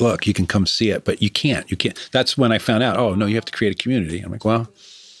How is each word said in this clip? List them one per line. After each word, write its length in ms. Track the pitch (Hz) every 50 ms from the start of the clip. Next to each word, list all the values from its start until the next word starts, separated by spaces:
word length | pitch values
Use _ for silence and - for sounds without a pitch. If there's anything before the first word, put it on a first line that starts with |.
"Look, 280 | 120 117 - - - 107
you 40 |
can 140 | 98 - 92
come 180 | - - 107 92
see 260 | - - - 113 107
it," 140 | 92 - -
but 160 | - - -
you 80 | 107 104
can't. 400 | - - - 147 123 - - -
You 60 | 98
can't. 320 | - - 117 - - - -
That's 260 | - 123 127 - - -
when 140 | 131 117
I 60 | 113 104
found 260 | - - 117 107 127
out, 120 | 120 95
"Oh, 180 | 101 123 110 92
no, 100 | 101 107
you 80 | 104 107
have 100 | 113 -
to 60 | -
create 200 | - - 117 101
a 100 | 95 -
community." 380 | - 120 131 117 90 76 82 92
I'm 100 | 98 90
like, 140 | 95 104 -
"Well." 260 | 107 113 117 117 117 - _ - - - - - - - -